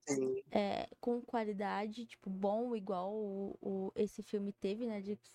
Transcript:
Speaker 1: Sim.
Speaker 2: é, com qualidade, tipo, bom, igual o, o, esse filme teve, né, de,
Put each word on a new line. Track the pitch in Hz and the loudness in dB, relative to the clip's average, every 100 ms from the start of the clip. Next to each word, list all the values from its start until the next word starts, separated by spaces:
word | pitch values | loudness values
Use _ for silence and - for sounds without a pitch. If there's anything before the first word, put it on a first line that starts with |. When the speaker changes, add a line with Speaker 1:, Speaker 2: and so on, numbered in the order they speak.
| - | 0
Speaker 1:
Sim. | 277 262 - - | 2 2 0 2
Speaker 2:
é, | - 202 - - - | 2 4 2 -2 -4
com | - 240 | 0 0
qualidade, | 247 233 214 202 202 196 214 220 233 | 2 0 0 0 0 0 -2 -4 -10
tipo, | - 196 | -10 -6
bom, | 190 196 214 247 226 | 0 2 4 2 0
igual | 196 185 185 | 0 0 0
o, | 220 208 196 196 - | -2 -2 -2 -4 -4
o, | 202 190 190 - | -2 0 -2 0
esse | 208 - | 0 0
filme | 202 208 202 | -4 -2 -2
teve, | - 196 208 240 | -2 -2 0 0
né, | 208 | -2
de, | 196 208 - | -2 -6 -6